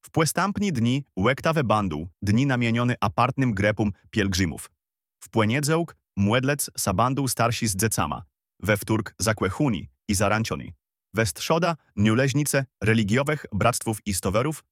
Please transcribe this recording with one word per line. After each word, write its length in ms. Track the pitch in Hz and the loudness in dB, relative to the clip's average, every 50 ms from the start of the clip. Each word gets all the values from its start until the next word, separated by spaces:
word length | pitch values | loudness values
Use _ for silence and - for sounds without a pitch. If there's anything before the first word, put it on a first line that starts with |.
W 80 | _ - | _ -4
płestampni 600 | - 156 165 147 - - 180 196 202 - 208 202 | 0 0 0 2 2 0 -2 0 0 -2 -2 -2
dni 320 | 160 117 110 117 127 143 139 _ _ | 0 0 0 2 0 0 -4 _ _
łektawe 480 | - 92 120 135 - - 165 160 165 147 | 0 0 0 0 2 0 0 0 2 2
bandu, 440 | 104 107 107 104 95 85 76 80 87 _ _ | 2 2 2 2 -2 -4 -6 -8 -10 _ _
dni 240 | - 98 101 113 139 | -2 0 2 2 4
namieniony 480 | 143 131 120 120 117 113 117 123 123 123 - | 2 2 2 2 2 2 2 2 0 0 0
apartnym 540 | - 101 - - 120 123 - - 131 123 110 | -2 -2 0 0 0 0 0 0 0 0 0
grepum 380 | 95 98 104 107 - 110 104 95 _ _ - | 2 0 0 2 2 0 -2 -2 _ _ -6
pielgrzymów. 600 | - 113 101 98 92 87 95 82 69 - - - _ _ _ _ _ _ _ _ _ _ | -2 0 0 0 2 0 0 -2 -2 -8 -14 -18 _ _ _ _ _ _ _ _ _ _
W 60 | - - | -20 -4
płeniedziałk, 680 | - 117 107 104 117 147 151 139 160 165 170 - - _ _ _ _ | 0 0 2 2 2 0 0 0 0 0 -2 -4 -8 _ _ _ _
młedlec, 540 | - 101 98 113 127 127 135 147 143 - - _ - | 0 2 2 2 2 2 0 -2 -2 -4 -8 _ -4
sa 160 | - 107 95 | -2 -2 2
bandą 340 | 85 113 127 139 143 139 123 | 2 2 2 2 0 -2 -2
starsi 380 | - - 117 117 117 - 120 | 0 0 0 0 0 0 -2
z 100 | 107 95 | -4 -2
dzecama. 460 | 95 113 110 - - 92 78 65 64 - _ _ _ _ _ _ _ | 0 0 0 0 -2 -4 -4 -4 -10 -12 _ _ _ _ _ _ _
We 140 | - 92 107 | 0 0 2
wtork 380 | 98 - - 117 104 92 - - _ | 2 2 -2 0 -2 -2 -4 -8 _
zakłe 300 | 90 107 110 - 104 95 | -2 -2 0 0 0 -2
huni 400 | - - 151 143 107 76 - - _ _ _ - | 0 0 0 0 0 -4 -6 -12 _ _ _ -4
i 60 | 104 | -2
zarancioni. 600 | 92 107 101 104 110 113 - - 71 62 - - _ _ _ _ _ _ _ - | 0 2 0 0 0 -2 -4 -6 -8 -8 -14 -16 _ _ _ _ _ _ _ -2
We 120 | 104 113 | 0 0
strzoda 500 | 110 - - - - 160 170 170 170 165 - _ _ _ | 0 -2 -8 -2 -2 0 2 2 0 -2 -4 _ _ _
niuleźnice 680 | 104 104 107 110 120 139 139 117 147 147 - - 139 135 - _ _ | 0 2 4 4 4 2 2 0 -2 -2 0 0 -2 -2 -2 _ _
religiowych 680 | - 107 113 113 110 95 110 131 139 143 151 151 - - | 0 2 2 2 2 2 0 0 0 0 -4 -4 -6 -8
bractwów 460 | - 98 - 117 117 - - 120 110 - _ | -4 0 2 2 0 0 -4 -4 -6 -6 _
i 80 | 101 98 | -6 -6
stowerów. 500 | - - 98 90 110 131 151 156 - _ _ | -2 -2 0 0 0 0 0 -4 -6 _ _